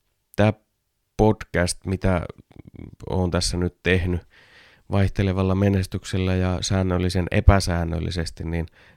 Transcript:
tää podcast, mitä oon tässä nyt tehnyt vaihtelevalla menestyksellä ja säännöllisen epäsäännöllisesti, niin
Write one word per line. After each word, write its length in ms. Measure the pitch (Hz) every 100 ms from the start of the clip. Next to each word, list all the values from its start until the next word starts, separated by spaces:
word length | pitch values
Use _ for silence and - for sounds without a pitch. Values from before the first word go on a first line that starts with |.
| _ _ _ -
tää 180 | 107 107 _ _ _ _ _ -
podcast, 680 | 107 107 - 85 87 - -
mitä 400 | 92 95 87 - - _ - - - - - -
oon 220 | 92 90
tässä 260 | 85 - 87
nyt 260 | 87 -
tehnyt 380 | 87 92 87 87 - _ - - - _ _
vaihtelevalla 640 | 104 95 - 98 92 95 95
menestyksellä 800 | 101 98 92 95 - 95 92 92
ja 220 | 92 90
säännöllisen 680 | - 95 92 90 90 92 87
epäsäännöllisesti, 1120 | 104 - 98 92 85 82 82 82 87 82 -
niin 220 | 85 85 80 _ -